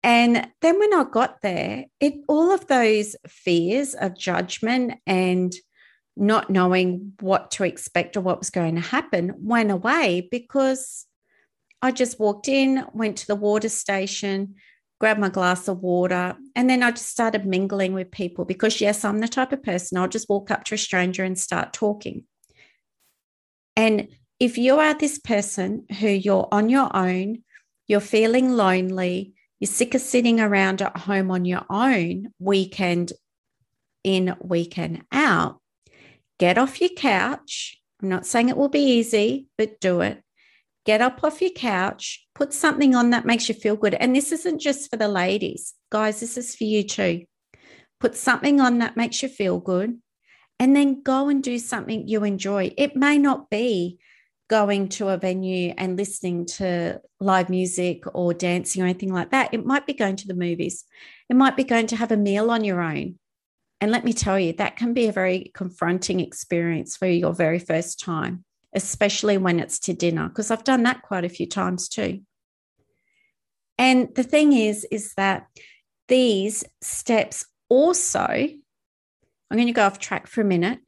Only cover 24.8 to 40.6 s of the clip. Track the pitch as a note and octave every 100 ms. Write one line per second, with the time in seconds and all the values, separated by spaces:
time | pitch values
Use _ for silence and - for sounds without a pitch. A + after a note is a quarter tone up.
24.8 | D4+ D4+ D4 - - G#3 G3+ - F#3 A3
25.8 | - G3 G#3+ G3 G3 F#3+ F#3+ G3+ A3 C4
26.8 | B3+ - F#3 F#3 G3 A#3 _ - _ _
27.8 | - G#3 G#3 A3 A3 B3 B3+ B3 F#3+ F#3
28.8 | F#3 F#3 F3+ F3+ G3 _ _ _ G3+ -
29.8 | A#3+ B3+ - B3 A#3+ A3+ G#3+ G3+ F#3+ F#3+
30.8 | G3 - F#3 G3 F#3+ F#3 F3+ F3+ - G3
31.8 | B3+ A#3+ E3+ F3+ G#3 _ F#3 G3 F#3+ F#3+
32.8 | F#3 F3 F3 - _ _ _ _ _ _
33.8 | _ _ F#3+ F#3+ F#3 F3+ F3+ E3+ E3+ F3+
34.8 | E3 E3 - C4 D4 E3+ E3 - _ _
35.8 | _ _ - _ _ _ F3 F3+ C4 -
36.8 | F4+ F4+ C4+ G3 G3+ C#4 - - - -
37.8 | _ _ F#3+ F#3 - A#3+ A#3+ - C#4 C#4+
38.8 | C#4 A#3+ A3+ G#3+ G#3+ C4+ - - G#3+ G#3+
39.8 | F#3+ F3 - - _ _ _ _